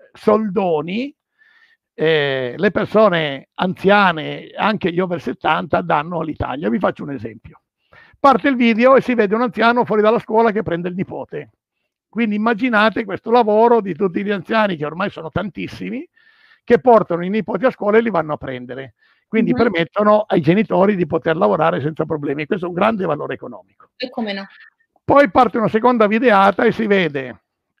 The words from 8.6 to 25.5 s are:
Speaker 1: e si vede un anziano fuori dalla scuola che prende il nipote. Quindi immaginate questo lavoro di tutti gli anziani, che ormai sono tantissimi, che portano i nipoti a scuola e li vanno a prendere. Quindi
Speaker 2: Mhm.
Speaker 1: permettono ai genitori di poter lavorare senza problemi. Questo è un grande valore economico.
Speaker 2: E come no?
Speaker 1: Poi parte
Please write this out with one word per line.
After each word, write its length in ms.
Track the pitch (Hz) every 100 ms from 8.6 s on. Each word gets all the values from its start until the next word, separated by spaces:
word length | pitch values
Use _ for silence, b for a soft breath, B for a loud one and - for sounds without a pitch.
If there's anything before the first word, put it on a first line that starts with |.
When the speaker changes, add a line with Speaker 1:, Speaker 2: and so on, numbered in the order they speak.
| 233 220 247 262
Speaker 1:
e 60 |
si 120 | - 233
vede 200 | 202 220
un 60 |
anziano 440 | 240 - 226 240 160
fuori 160 | 214
dalla 180 | 208 233
scuola 320 | - 220 226
che 120 | 202
prende 240 | 160 170 180
il 60 | 180
nipote. 560 | - 147 - 156 - _ _ _ _ _ _
Quindi 280 | 202 226 208
immaginate 720 | 226 202 254 214 220 226 202
questo 260 | 175 233
lavoro 500 | 247 214 208 233 233
di 140 | 196 156
tutti 280 | 196 196
gli 80 | 202
anziani, 440 | 202 - 220 208 160
che 80 | 151
ormai 240 | 165 202
sono 200 | - 160
tantissimi, 800 | 170 196 - 175 117 185 240 349 b b b b b
che 160 | - 240
portano 440 | 254 220 - 170 180
i 40 |
nipoti 360 | 214 208 196 247
a 60 |
scuola 260 | - 208 214
e 40 |
li 80 | 233
vanno 240 | 175 156
a 40 | 147
prendere. 560 | 139 127 123 127 135 _ _ _ _
Quindi 240 | 220 226
Speaker 2:
Mhm. 60 | 247
Speaker 1:
permettono 640 | 247 170 165 202 208 214 -
ai 140 | 180
genitori 540 | 147 190 196 180 196 196
di 120 | 156
poter 280 | 160 - 165
lavorare 460 | 208 175 160 175
senza 240 | 143 156 156
problemi. 400 | 156 143 139 151
Questo 200 | 196 175
è 40 |
un 60 | 175
grande 300 | 214 220 175
valore 280 | 147 139
economico. 560 | 131 123 104 _ _ _ -
Speaker 2:
E 120 | 254
come 220 | 254 214
no? 140 | 196 196 B B _ _ _
Speaker 1:
Poi 260 | - 277 269
parte 260 | 262 240